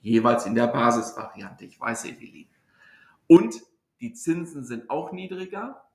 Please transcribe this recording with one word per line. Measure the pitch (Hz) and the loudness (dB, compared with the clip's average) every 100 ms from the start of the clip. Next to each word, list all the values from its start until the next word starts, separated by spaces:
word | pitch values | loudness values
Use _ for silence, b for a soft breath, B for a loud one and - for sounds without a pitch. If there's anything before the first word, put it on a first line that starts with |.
Jeweils | 107 113 117 117 | 4 4 4 2
in | - | 0
der | 113 117 | 0 0
Basisvariante, | 117 120 117 107 - 107 - 101 - | 2 2 2 -4 -12 -14 -14 -18 -18
ich | - _ | -20 _
weiß, | 113 113 | -8 -6
Evelyn. | - - - 76 - b b b b b b b _ | -10 -16 -20 -20 -20 b b b b b b b _
Und | 170 226 - - _ _ _ | 8 8 -6 -18 _ _ _
die | 120 | -16
Zinsen | - - 170 165 151 | -10 -6 -6 -6 -12
sind | 120 117 - | -12 -12 -6
auch | 147 165 | -8 -6
niedriger | 185 185 185 185 196 240 - _ | -12 -12 -12 -12 -12 -12 -16 _